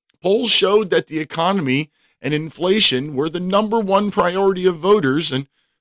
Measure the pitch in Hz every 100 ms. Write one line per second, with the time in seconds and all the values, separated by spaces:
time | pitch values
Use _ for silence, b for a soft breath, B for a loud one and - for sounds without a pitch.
0 | _ _ 180 220 233 - 185 208 190 165
1 | - 156 143 165 175 196 135 135 156 _
2 | _ _ 139 151 160 - 180 214 - 127
3 | 147 135 160 175 180 202 214 226 196 196
4 | 208 - 175 185 196 180 180 165 180 208
5 | 135 143 151 135 139 _ _ _